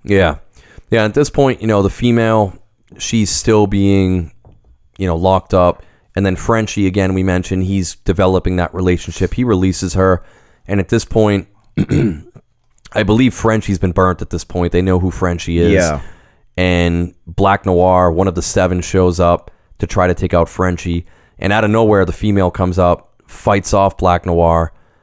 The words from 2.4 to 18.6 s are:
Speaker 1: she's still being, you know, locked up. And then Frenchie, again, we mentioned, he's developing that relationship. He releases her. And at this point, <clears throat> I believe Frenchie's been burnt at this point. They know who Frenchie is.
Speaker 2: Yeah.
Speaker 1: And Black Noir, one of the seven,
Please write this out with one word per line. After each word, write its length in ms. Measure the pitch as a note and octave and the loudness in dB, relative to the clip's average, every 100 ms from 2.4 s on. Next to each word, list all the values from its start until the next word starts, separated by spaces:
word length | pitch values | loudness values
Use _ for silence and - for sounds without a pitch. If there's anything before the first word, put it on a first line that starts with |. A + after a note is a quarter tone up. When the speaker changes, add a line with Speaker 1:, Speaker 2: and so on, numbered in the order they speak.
| G2+ - - _ _ - | 0 -6 -20 _ _ -14
Speaker 1:
she's 320 | - A2+ G2+ | -4 -2 -2
still 360 | - - G#2+ G2+ | -2 0 2 2
being, 680 | G2+ G2 G2 F#2 F#2 E2 - - - _ _ _ - | 2 2 2 2 0 -4 -12 -20 -20 _ _ _ -8
you 80 | F#2+ | -4
know, 100 | E2 | 0
locked 380 | F#2 F#2+ - | 0 0 0
up. 280 | F#2+ F2 - - _ _ - | 2 2 0 -12 _ _ -2
And 80 | |
then 120 | G2 F#2 | -2 -2
Frenchie, 500 | - A2+ G#2+ - F#2+ | -2 -2 -2 -2 -2
again, 280 | G2 F#2+ | 0 0
we 80 | F#2+ | 0
mentioned, 420 | F#2+ F2+ F2+ F#2 | 0 -2 -2 -4
he's 320 | F#2 G2 F2 - | -2 -4 -4 -6
developing 600 | - F2 F#2 F#2 F#2 F2+ | -4 0 2 2 0 -2
that 160 | E2+ | -4
relationship. 600 | F2+ F#2 F2 - - F#2 | -2 -2 -2 -4 -4 -4
He 80 | - | -2
releases 520 | B2 F#2+ F#2+ F2+ F#2 | 0 2 0 -2 -4
her. 280 | F#2 F#2+ F2+ - _ _ _ - | 0 2 0 -4 _ _ _ -6
And 100 | G2+ | -4
at 80 | F2 | 0
this 140 | A#2 - | -2 0
point, 420 | A2+ G#2+ G2+ - _ | 0 2 0 -4 _
<clears throat> 160 | _ - - C#3+ A#2+ D2+ - - _ _ _ _ - | _ -6 -2 0 0 -4 -12 -20 _ _ _ _ -10
I 100 | G#2+ | -4
believe 300 | G2+ A2 B2+ | 0 2 2
Frenchie's 440 | - A2+ A2 - F#2 | 0 -2 0 -2 -2
been 140 | F#2 | -2
burnt 300 | E2+ F#2 F2 | 0 0 0
at 80 | F2 | -6
this 140 | F2 | -8
point. 260 | - F2+ F2 | -6 -4 -2
They 100 | F2 | 0
know 180 | F#2 F2+ | 2 0
who 100 | F2+ | 0
Frenchie 480 | - F2+ E2+ - E2+ | -2 -4 -4 -4 0
is. 140 | E2+ | 2
Speaker 2:
Yeah. 300 | F#2 E2+ D2 - - _ _ _ - | 2 2 -2 -8 -18 _ _ _ -4
Speaker 1:
And 580 | F2+ F2 F2 E2+ F2 - - | 0 2 0 0 -4 -8 -12
Black 400 | E2+ F#2+ G2 G2 | 0 0 2 0
Noir, 460 | F2+ F2+ F2+ F2+ | 2 4 4 2
one 160 | D#2+ F#2+ | 2 0
of 60 | E2+ | -2
the 60 | |
seven, 380 | - G#2 | -4 0